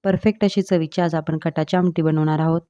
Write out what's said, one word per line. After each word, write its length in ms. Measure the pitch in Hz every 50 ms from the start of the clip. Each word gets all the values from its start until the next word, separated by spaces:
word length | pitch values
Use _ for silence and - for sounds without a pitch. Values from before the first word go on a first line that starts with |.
| -
परफेक्ट 400 | 196 190 185 - 220 214 - 214
अशी 180 | 196 - 202
चवीची 380 | 185 - 190 170 160 151 - -
आज 140 | 175 165 160
आपण 240 | 160 151 - 156 156
कटाची 380 | - 160 - 160 156 - -
आमटी 260 | 180 180 180 165 -
बनवणार 360 | 160 160 156 156 156 156 156 156
आहोत. 220 | 160 165 165 170 165